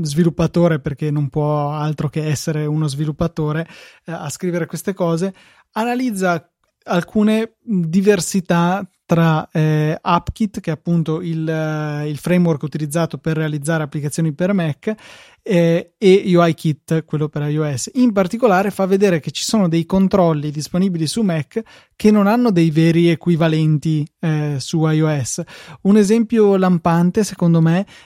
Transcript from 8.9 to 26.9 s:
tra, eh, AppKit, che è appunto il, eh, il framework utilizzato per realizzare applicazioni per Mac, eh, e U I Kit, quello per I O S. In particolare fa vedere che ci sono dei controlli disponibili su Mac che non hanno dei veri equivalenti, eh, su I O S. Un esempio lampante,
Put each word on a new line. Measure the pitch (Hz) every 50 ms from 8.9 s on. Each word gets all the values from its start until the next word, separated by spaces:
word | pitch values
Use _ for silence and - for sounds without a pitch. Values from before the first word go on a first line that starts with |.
| _ _ _
tra, | - 175 170 165 165 160 156 - -
eh, | - 165 156 156 156 151 151 156 156 -
AppKit, | - - 175 170 - - - - 220 196 - 214
che | - -
è | 156
appunto | - _ 175 170 170 156 160 156 165
il, | 180 170 165 160 160 160
eh, | 160 160 156 156 156 151 151 151 147 147 151 151
il | 151 143
framework | - 165 180 180 175 170 160 139 -
utilizzato | 151 - 156 156 147 143 170 165 160 - 139
per | - 165 160 156
realizzare | 156 156 151 151 139 156 165 160 156
applicazioni | 143 - 156 143 151 - - 165 160 143
per | - 180 185
Mac, | 202 190 170 156 139 - - 220 220 - - - - - - - _ _ -
eh, | 226 202 170 170 165 165 175 - - _ -
e | 226 190 185 208 202 202 175 170
U |
I | 170 170 160
Kit, | - - 160 147 - _ - 160 160 151
quello | _ - 147 151 147
per | - 151 147 147
I | 147 151
O | 156 151 139
S. | 120 - - -
In | 262 247 247 202
particolare | 196 190 175 - 226 262 233 185 180 196 208
fa | 196 - 190
vedere | 180 196 190 202 202 175 156
che | - 156
ci | - - -
sono | - - 220 196 170
dei | 160 165 165
controlli | - 190 190 190 185 - 196 175 170 160 147 143 151
disponibili | 143 156 143 - - 180 190 196 175 165 160
su | 143 - 233
Mac | 226 190 165 156 139 - - 226 226 - - - - _ _ -
che | - 214
non | 214 214 196 196
hanno | 220 240 247 240
dei | 196 170 165 165
veri | 147 160 160 165 160 170 170 170
equivalenti, | 165 - - 175 175 147 165 160 156 156 156 156 151 147 - 165 156 151 147 - _ _
eh, | - 160 156 151 151 147 147 131
su | - - - 165 156 156
I | 156 156
O | 160 156 151 143 123
S. | - - - 165 - - - - - 160 -
Un | - 196 202 214
esempio | 208 190 220 233 233 220 240 226 208 202 196
lampante, | 190 185 180 180 165 - 175